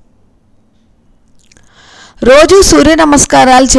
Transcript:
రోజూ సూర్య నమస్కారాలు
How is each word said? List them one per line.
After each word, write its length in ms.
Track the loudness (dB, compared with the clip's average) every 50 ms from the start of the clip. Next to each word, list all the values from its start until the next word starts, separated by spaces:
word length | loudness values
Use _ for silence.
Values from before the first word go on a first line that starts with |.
| _ _ _ _ _ _ _ _ _ _ _ _ _ _ _ _ _ _ _ _ _ _ _ _ _ _ _ _ _ _ _ _ _ _ _ _ _ _ _ -20 -20 -20 _ _ -2
రోజూ 380 | 0 2 2 2 2 2 0
సూర్య 340 | 0 0 0 0 0 0 0
నమస్కారాలు 720 | -2 -2 -2 -2 -2 -2 -2 -2 -2 0 0 0 0 0 0 0